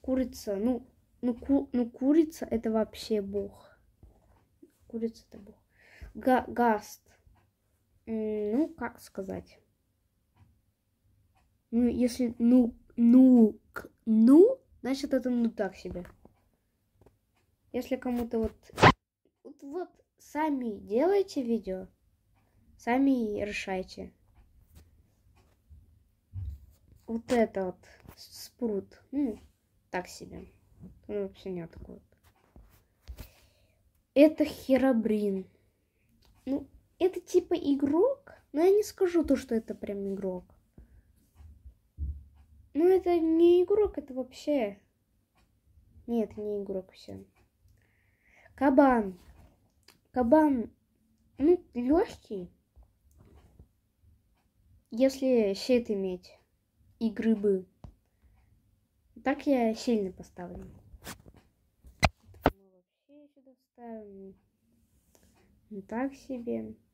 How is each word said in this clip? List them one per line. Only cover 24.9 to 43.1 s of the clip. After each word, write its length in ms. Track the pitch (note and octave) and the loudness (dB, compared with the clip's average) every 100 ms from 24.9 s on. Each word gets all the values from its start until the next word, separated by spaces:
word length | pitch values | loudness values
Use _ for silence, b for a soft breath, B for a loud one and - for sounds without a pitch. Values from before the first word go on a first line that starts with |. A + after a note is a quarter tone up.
| _ _ _ _ _ _ _ _ - _ _ _ _ _ - - - - _ _ - - | _ _ _ _ _ _ _ _ -20 _ _ _ _ _ -10 -10 -12 -20 _ _ -20 -10
Вот 260 | A3+ - | -10 -2
это 340 | B3 A3+ G3+ F#3 | 0 0 -2 -6
вот 120 | - - - - - | -8 -20 -20 -20 -20
с-, 300 | - - - | -20 -20 -20
спрут. 560 | _ A#3 G3+ G3 - _ | _ -6 -6 -10 -20 _
Ну, 280 | C#4 C#4 - - _ _ _ _ | -6 -6 -6 -18 _ _ _ _
так 180 | F3+ F3 | -10 -10
себе. 400 | - F#3 F#3 - _ _ _ - - - | -18 -18 -18 -20 _ _ _ -20 -20 -10
Ну, 160 | G#3 | -8
вообще 260 | G3 G3 G3 | -8 -12 -12
не 180 | F3+ E3 | -12 -12
такой. 320 | - - - _ _ _ _ _ - - _ _ _ - - b b b b b b _ _ _ | -18 -20 -20 _ _ _ _ _ -20 -20 _ _ _ -20 -18 b b b b b b _ _ _
Это 320 | C4 D4+ D#4 D4 | 6 6 6 -4
Херобрин. 1000 | - - C4 C4 A#3 A3 G#3+ G#3 F#3+ F#3 _ _ _ _ _ _ _ _ _ - | -4 0 2 2 0 0 0 -2 -4 -8 _ _ _ _ _ _ _ _ _ -8
Ну, 220 | C#4 C#4 - _ _ | -8 -8 -20 _ _
это 200 | F4+ F#4 | -2 -2
типа 360 | - F4+ F4 F4+ | -2 -2 0 -4
игрок, 800 | C#4+ C#4 C#4 D#4 A#4+ C5+ - - _ | -2 0 0 2 2 0 -12 -20 _
но 100 | C#4+ | 0
я 80 | F4+ | 2
не 140 | G4+ | 2
скажу 400 | G#4 - F#4 E4+ | 0 -2 0 0
то, 120 | D4 C4+ | 2 -2
что 200 | - A3+ | 0 -6
это 180 | - | -6
прям 400 | A3 - G3+ G3 | -12 -10 -8 -8
игрок. 320 | G3 G3 F3+ F3+ _ _ - b b b _ _ _ - - - _ _ - - - - _ _ - _ | -6 -6 -8 -14 _ _ -20 b b b _ _ _ -20 -20 -20 _ _ -8 -8 -8 -16 _ _ -20 _
Ну, 140 | C#4 F4 | 2 4
это 320 | F#4 F4+ | 4 2